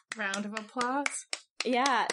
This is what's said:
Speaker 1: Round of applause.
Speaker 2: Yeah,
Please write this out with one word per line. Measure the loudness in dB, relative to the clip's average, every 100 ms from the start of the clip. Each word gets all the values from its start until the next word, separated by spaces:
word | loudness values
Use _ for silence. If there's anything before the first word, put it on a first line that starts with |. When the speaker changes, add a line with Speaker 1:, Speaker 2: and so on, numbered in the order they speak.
| -10 -6
Speaker 1:
Round | -2 -2 -4
of |
applause. | -6 -6 -2 0 0 -2 -6 -8 -8 -8 -6
Speaker 2:
Yeah, | 0 4 4 4 2